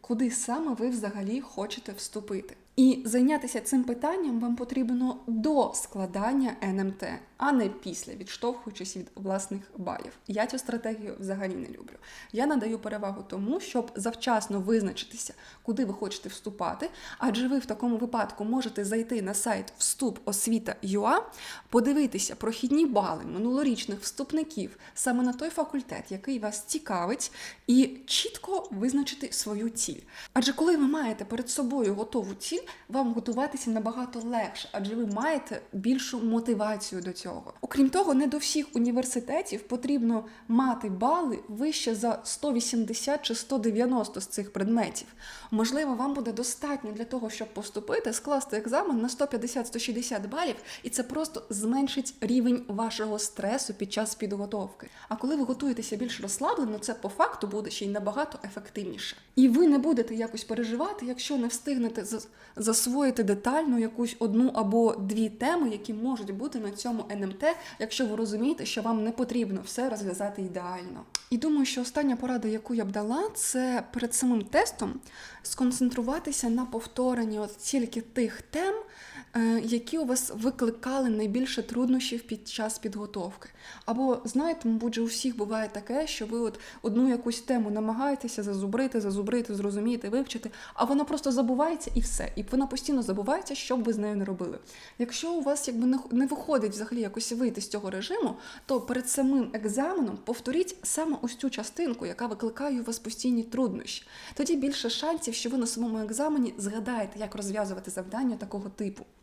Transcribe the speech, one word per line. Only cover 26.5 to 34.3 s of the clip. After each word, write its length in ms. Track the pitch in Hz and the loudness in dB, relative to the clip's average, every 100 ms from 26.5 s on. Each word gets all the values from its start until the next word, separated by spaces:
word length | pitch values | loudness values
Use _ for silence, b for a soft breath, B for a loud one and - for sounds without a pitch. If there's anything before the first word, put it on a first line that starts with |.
| 208 | -6
цікавить, 680 | - 311 - 185 175 269 - B B B - | -4 -4 -2 -2 0 -2 -4 B B B 6
і 300 | 247 262 - - | 8 8 2 -2
чітко 640 | - 453 - - 370 - | 0 0 -6 -4 -4 -2
визначити 600 | 196 247 277 277 - - | -2 2 2 0 -4 -6
свою 380 | - 214 208 233 | -4 -4 -2 -2
ціль. 320 | 226 - - - B B | -2 -4 -6 -14 B B
Адже 200 | 254 254 | 2 2
коли 240 | - 320 330 | 4 4 6
ви 100 | 269 | 4
маєте 380 | 311 254 220 202 | 4 0 -2 -4
перед 240 | 233 247 | -4 -2
собою 460 | - 247 277 214 202 | -2 0 2 2 2
готову 380 | 220 - 190 | 0 -2 -2
ціль, 280 | - - 339 - B - | -6 -4 -4 -6 B -4
вам 240 | 254 247 | 0 2
готуватися 560 | 233 226 233 294 285 - | 0 0 0 0 -2 -2
набагато 500 | 220 220 233 247 240 | 0 0 -4 -6 -6
легше, 500 | 226 | -2